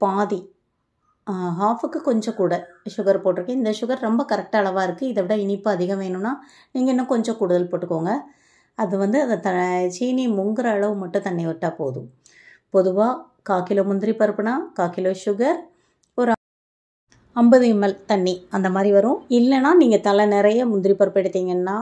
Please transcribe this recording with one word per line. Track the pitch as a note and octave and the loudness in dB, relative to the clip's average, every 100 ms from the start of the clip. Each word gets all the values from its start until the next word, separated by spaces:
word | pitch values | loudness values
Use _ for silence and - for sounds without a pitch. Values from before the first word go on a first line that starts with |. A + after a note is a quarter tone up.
பாதி, | G3 F#3+ G#3 G3 - _ _ _ _ _ _ _ - | -2 0 -2 -4 -8 _ _ _ _ _ _ _ -10
ஆ, | F#3 F3+ | -6 -4
ஹாஃபுக்கு | E3+ G3+ A#3 D4+ - | -2 -2 -2 -4 -6
கொஞ்சம் | - A3+ G#3+ A3+ | -2 -2 -2 -2
கூட | F3+ F3+ - - G#3 | -2 -2 -6 -18 -16
சுகர் | - G3 F#3+ | -4 0 2
போட்டிருக்கேன். | F#3+ F3+ F3+ B3+ | 0 -2 -4 -4
இந்த | A3 | -2
சுகர் | G#3+ A#3 C4 A3+ | -4 -4 -4 -2
ரொம்ப | A#3 | -2
கரெக்ட் | C#4 G3 - A3 | 0 -4 -2 0
அளவா | G3 F#3+ | 0 0
இருக்கு. | F#3 F3 C4 | -2 -4 -4
இதை | G3+ | -2
விட | F3+ G#3+ | -2 -2
இனிப்பு | G3 G3+ G#3+ | -2 -4 -2
அதிகம் | F#3 F3+ G3 | -2 -2 -4
வேணும்னா | F#3+ F#3 G#3+ C#4+ - _ _ | -6 -6 -6 -6 -12 _ _
நீங்க | C4 C4 | -2 0
இன்னும் | B3+ B3+ | 0 0
கொஞ்சம் | A#3+ A3 A3+ | -2 -2 -2
கூடுதல் | F#3 F3+ F3+ | 0 0 0
போட்டுக்கோங்க. | F3 F3 E3 E3+ C4 - _ _ _ _ - | -4 -4 -4 -2 -4 -6 _ _ _ _ -6
அது | G3+ G3 | -4 -2
வந்து | G3 C4 | 0 0
அந்த | C4 G3 | 0 -2
த-, | F#3+ F3+ F3+ F3+ F3+ | -2 -2 0 0 -2
சீனி | F3+ B3 B3+ B3 | -4 -4 -2 -2
முங்குற | G3+ G3 A3 A#3 | -2 -2 -2 -2
அளவு | G#3 G#3 G3+ | 0 -2 -4
மட்டும் | F#3 G3+ | -4 -4
தண்ணி | G3 F3 | -4 -4
விட்டா | E3 D#3+ E3+ | -4 -4 -6
போதும். | - C#3+ B2 - _ _ _ - _ _ | -4 -6 -8 -12 _ _ _ -20 _ _
பொதுவா | F#3+ F#3 F#3 A3+ B3+ - _ | 2 2 2 0 -2 -10 _
கா | - F#3 | -4 -4
கிலோ | F3 G3+ | 0 0
முந்திரி | F#3+ G3 G#3 | 0 0 -2
பருப்புனா | A3 G#3 G3+ G#3+ C4+ G4 | 0 0 0 -4 -4 -6
கா | - F3 | -4 -4
கிலோ | F3 F#3 F#3+ | -2 -4 -4
சுகர், | - G3+ C4 F4 - _ _ _ _ - | -4 -2 0 -2 -6 _ _ _ _ -2
ஒரு | A#3+ A3+ _ _ _ _ _ _ _ _ _ A#3+ | 0 0 _ _ _ _ _ _ _ _ _ 4
ஐம்பது | A#3+ B3+ A#3+ | 6 8 6
எம் | G#3 | 4
எல் | G3+ F#3+ | 2 -2
தண்ணி | - G3+ F3+ F3+ - | -2 0 0 -2 -6
அந்த | G3 F#3 | -2 0
மாதிரி | F#3+ G3+ | 2 4
வரும். | G3 G#3+ D#4 - | 6 4 0 0
இல்லைன்னா | A#3+ A#3+ C4+ C4+ F4+ | 2 4 4 4 6
நீங்க | C4 G#3 | 6 4
தலை | G#3 G3+ G#3 | 4 4 4
நிறைய | G3+ G#3 A3+ B3 | 4 4 4 0
முந்திரி | G3+ F#3+ | 0 2
பருப்பு | G3 G3 G3 | 2 2 2
எடுத்தீங்கன்னா | F#3 F#3 F#3 F3+ F#3 G#3 | 0 -2 -2 -2 -2 -4